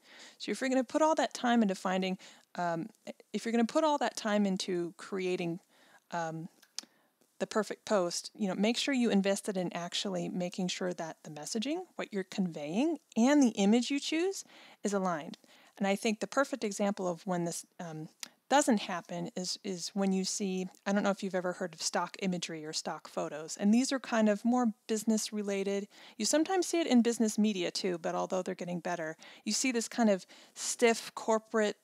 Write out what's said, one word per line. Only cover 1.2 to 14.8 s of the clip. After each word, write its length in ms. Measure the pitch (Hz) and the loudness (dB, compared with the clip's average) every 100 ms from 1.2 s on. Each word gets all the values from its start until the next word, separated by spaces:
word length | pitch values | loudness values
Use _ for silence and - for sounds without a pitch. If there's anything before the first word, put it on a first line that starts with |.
| 262 | 0
time 300 | - 247 233 | 0 2 4
into 120 | 202 | 4
finding, 440 | 185 190 185 185 185 - - _ - | 0 -2 -2 -2 -4 -10 -20 _ -4
um, 320 | 175 165 - _ - - - | -4 -4 -8 _ -16 -16 -8
if 120 | 208 | -6
you're 80 | 233 | 0
gonna 120 | 233 | 2
put 200 | 226 311 | 2 2
all 120 | 311 285 | 2 2
that 200 | 240 - | -2 -2
time 280 | 220 208 | 0 2
into 480 | 202 190 - 180 170 - | 2 0 -2 -2 -4 -8
creating, 640 | - 196 180 180 175 165 _ _ _ - - | -8 -4 -2 -2 -2 -6 _ _ _ -20 -8
um, 400 | 175 160 160 165 _ _ - - _ _ _ _ - | -6 -4 -6 -10 _ _ -14 -14 _ _ _ _ -6
the 80 | 190 | -2
perfect 400 | 220 202 - - | 0 -2 -4 0
post, 440 | 208 175 - - - | 2 2 -2 -8 -4
you 100 | 196 | -2
know, 80 | |
make 220 | 180 214 240 | 2 2 2
sure 160 | - | 0
you 160 | 262 226 | 2 4
invested 480 | 196 196 196 - 190 | 4 4 0 -2 -2
in 160 | 180 | -2
actually 560 | 175 170 - 208 180 170 | -4 -6 -4 -4 -4 -4
making 400 | 180 180 - 180 | -4 -4 -2 -4
sure 240 | - 185 | -2 -4
that 240 | 170 160 - | -4 -8 -10
the 80 | 165 | -14
messaging, 560 | 147 151 226 254 339 359 - | -12 -6 -4 -2 -4 -6 -10
what 160 | 175 | -6
you're 120 | 196 | -6
conveying, 760 | 185 - 180 160 147 190 320 311 _ 226 | -6 -2 -4 -4 -4 0 0 -2 _ 2
and 260 | 247 294 | 6 6
the 100 | 247 | 6
image 380 | - 196 240 240 | 6 6 6 2
you 80 | 285 | -4
choose 460 | - 320 381 392 - - - - | -2 0 0 -4 -10 -20 -20 -6